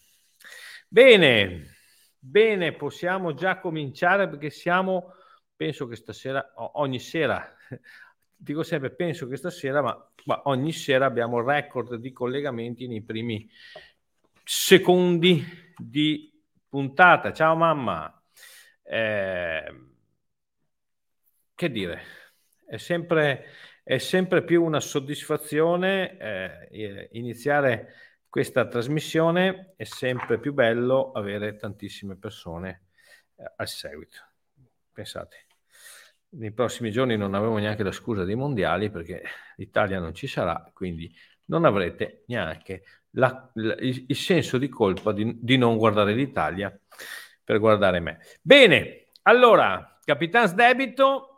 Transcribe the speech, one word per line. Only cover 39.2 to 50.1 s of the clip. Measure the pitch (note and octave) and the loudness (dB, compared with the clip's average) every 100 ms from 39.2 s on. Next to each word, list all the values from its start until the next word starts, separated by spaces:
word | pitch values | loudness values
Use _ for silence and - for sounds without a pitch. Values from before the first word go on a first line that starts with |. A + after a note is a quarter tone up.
| - - - - | -14 -16 -20 -18
l'Italia | G2 - G#2 F#2+ | -4 0 0 -2
non | E2 | -6
ci | E2 C#3 | -10 -10
sarà, | - G2 D#2+ - | -4 -4 -4 -8
quindi | _ F#2 E2 E2 - _ _ - | _ -8 -8 -12 -18 _ _ -6
non | D#3 D#3+ | 2 2
avrete | G2+ F2 - A2 - - | 4 0 -4 -8 -8 -10
neanche | A#2+ E2 D#2+ - F#2 - _ _ | -6 -6 -8 -12 -14 -16 _ _
la, | - B2+ A#2+ - | 0 0 0 -10
la, | - A2 - | -6 -4 -2
il, | C3 B2+ - | -4 -4 -6
il | C3+ | -6
senso | - E3+ - B2+ | 2 2 2 -2
di | C3+ | -2
colpa | - G#2 F#2 - | 0 0 2 -2
di, | G2+ A2 A#2 | -2 -4 -4
di | A#2+ C3 | 0 4
non | A#2+ A2+ | 4 4
guardare | A2 G#2 G2+ | 4 4 2
l'Italia | A2 C#3 - D#2 F2 G2 - _ - - - - _ | 2 -2 -2 -4 -4 -8 -10 _ -20 -18 -18 -20 _
per | - A2+ | -2 2
guardare | A2 G#2 G2 F2+ | 4 6 4 2
me. | E2 D#2+ - - | -2 -8 -18 -14
Bene, | D#3 C#4 A#3+ B2+ - - _ _ | 6 8 10 8 4 -8 _ _
allora, | - A#3+ B3 F#3 A2 F#2 - _ | 4 6 8 8 6 0 -8 _
Capitan | - | -4